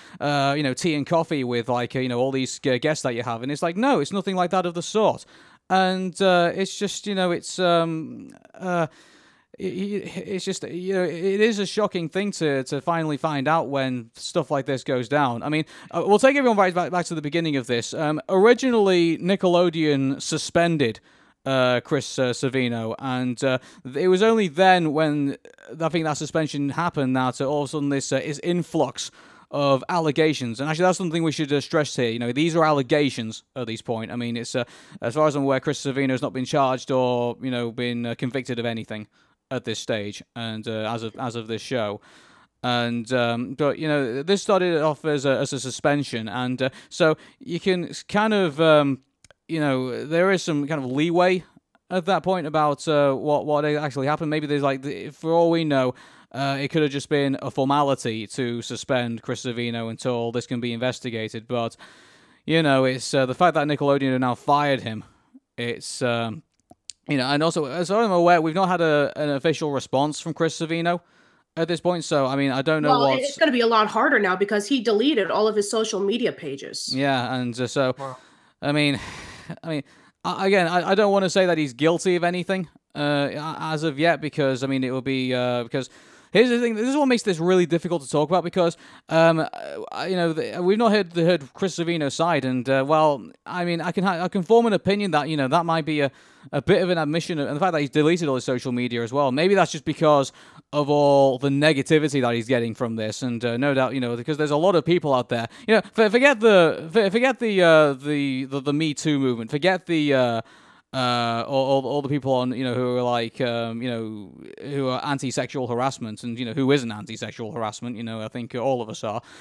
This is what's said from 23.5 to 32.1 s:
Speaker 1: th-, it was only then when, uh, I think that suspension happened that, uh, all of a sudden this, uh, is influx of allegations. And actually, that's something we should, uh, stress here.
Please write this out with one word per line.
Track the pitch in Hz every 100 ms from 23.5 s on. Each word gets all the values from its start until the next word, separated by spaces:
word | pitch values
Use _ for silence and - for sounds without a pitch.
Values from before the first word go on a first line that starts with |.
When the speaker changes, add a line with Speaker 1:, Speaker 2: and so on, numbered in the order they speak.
| 127 - -
Speaker 1:
th-, | 123 135
it | 185
was | 185
only | 220 226 185
then | 143 190 180 160
when, | 147 156 147 139 - - - - 131
uh, | 160
I |
think | 175
that | 160 143
suspension | 151 165 156 147 143
happened | 147 170 - 131 131
that, | 131 -
uh, | 139
all | 147
of | 143
a |
sudden | 156 143
this, | 139 -
uh, | -
is | 139 139
influx | 170 175 160 165 131 - - - - - _
of | 143 143 135 -
allegations. | 175 156 147 156 143 120 113
And | 147
actually, | 156 185
that's | 175
something | 180 165
we | 165
should, | 139 147
uh, | 143
stress | - 160 143
here. | - 120